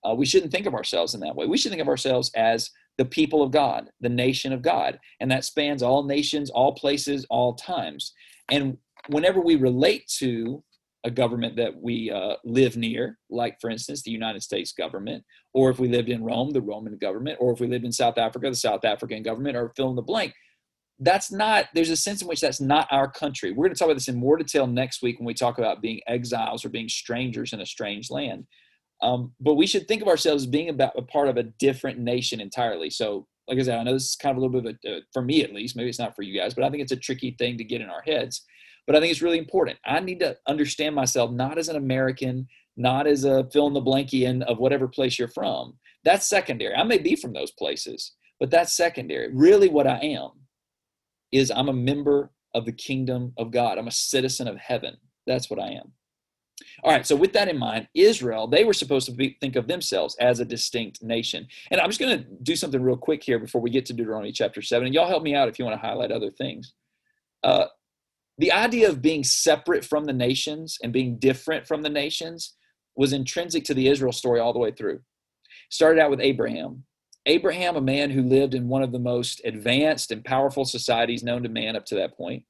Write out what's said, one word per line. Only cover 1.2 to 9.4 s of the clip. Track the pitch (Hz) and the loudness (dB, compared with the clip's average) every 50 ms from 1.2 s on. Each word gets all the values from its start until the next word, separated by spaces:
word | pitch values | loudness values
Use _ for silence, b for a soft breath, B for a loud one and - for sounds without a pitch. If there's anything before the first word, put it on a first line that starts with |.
that | 90 76 65 | -8 -8 -6
way. | 69 76 | -4 -2
We | - 170 - | 0 0 0
should | - 233 | 0 -2
think | 208 165 151 | -2 -4 -2
of | 143 | -2
ourselves | 143 135 - 135 127 127 127 - - | 0 0 0 0 0 0 0 -2 0
as | 113 113 113 113 113 113 - b b b b b - | 2 2 4 2 2 -2 -6 b b b b b -2
the | 131 | -2
people | 127 - - 156 151 156 156 143 | 0 2 2 2 4 4 2 2
of | 135 | 4
God, | 131 156 143 127 71 58 - - _ _ | 4 2 2 2 0 -2 -6 -10 _ _
the | - 120 | -4 -2
nation | 120 120 123 131 135 131 - 139 131 | 0 2 2 0 0 0 -2 -4 -4
of | 123 123 | -2 0
God. | 160 175 - 85 - - - b b b b | 0 0 2 0 -2 -2 -4 b b b b
And | 110 131 | -2 0
that | 127 131 135 | 0 0 -2
spans | - - - 147 143 147 139 123 | -4 -2 -2 0 0 0 0 2
all | 120 131 143 143 | 4 4 2 2
nations, | 139 139 143 147 147 - 151 147 135 | 2 0 0 0 0 -2 -2 -4 -2
all | - 120 127 139 139 | 0 2 2 2 2
places, | - - 139 143 147 - 143 143 139 127 - | 0 -2 -2 0 0 -2 -4 -4 -4 -4 -2
all | 113 120 123 123 120 | 0 0 0 0 0
times. | 127 - - 180 170 104 80 73 71 - - _ b b b b b b - | -4 -8 -6 -6 -4 -4 -6 -8 -10 -12 -14 _ b b b b b b -2
And | - 143 139 135 135 - _ _ _ _ - - | 0 0 0 0 -4 -6 _ _ _ _ -10 -2
whenever | 143 151 160 185 190 190 | -2 2 4 4 4 4